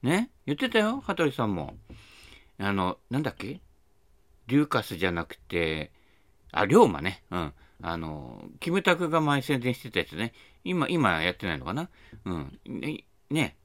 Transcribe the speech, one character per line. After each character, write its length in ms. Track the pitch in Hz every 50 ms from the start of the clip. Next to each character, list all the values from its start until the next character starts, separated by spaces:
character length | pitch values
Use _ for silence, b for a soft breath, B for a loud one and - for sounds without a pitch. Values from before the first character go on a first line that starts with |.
| -
ね？ 260 | 123 165 196 240 - _ _ _
言 100 | - 147
っ 40 | 143
て 100 | 269 254
た 80 | 233
よ、 240 | 226 208 214 240 277
羽 140 | - - 190
鳥 160 | - 170 147
さ 140 | 131 - 120
ん 100 | 107 98
も。 200 | 85 73 67 - - - B B B B B B B B B B B B B B -
あ 120 | 101 101
の、 280 | 101 98 92 92 - _ _ _
な 100 | 120 139
ん 40 | 151
だ 80 | 131
っ 40 | -
け？ 260 | - 95 107 147 185 - - _ _ _ _ _ _ _ _ _ _ _ _ _ _ _
リ 100 | 117 127
ュ 60 | 143 151
ー 40 |
カ 160 | - - 120 104
ス 140 | - 101
じ 100 | 82 92
ゃ 40 | 92
な 140 | 87 85 82
く 140 | - - -
て、 520 | - - - 87 82 80 78 78 73 - b b b b b b b b b _ _ -
あ、 140 | - - 104
龍 120 | 101 139
馬 240 | 214 240 131 87 71
ね。 220 | 76 92 95 - - _
う 60 | -
ん。 160 | 87 82 73 - b b b b b
あ 160 | - 85 85
の、 480 | 82 82 80 78 73 67 62 58 - - - - -
キ 100 | - 165
ム 140 | 170 196 190
タ 120 | 196 175
ク 140 | 170 180 156
が 120 | 160 165
前 200 | 156 147 143 139
宣 180 | 127 - 147 127
伝 140 | 120 127 123
し 80 | -
て 80 | - 120
た 100 | - 90
や 60 | 80
つ 100 | - -
ね。 180 | 80 107 120 B B B B B B _
今、 240 | 170 185 175 143
今 360 | - - 165 139 101 85 80 80
や 80 | 90
っ 40 | 90
て 120 | - -
な 80 | 92 82
い 40 | 69
の 60 | 64
か 80 | 82 98
な？ 160 | 143 170 - B B B B B 107 -
う 60 | 95
ん。 280 | 90 80 69 67 - - _
ね、 400 | - 127 92 - 151 156 - - _ _ _ _ _
ね。 260 | 143 160 139 82 - _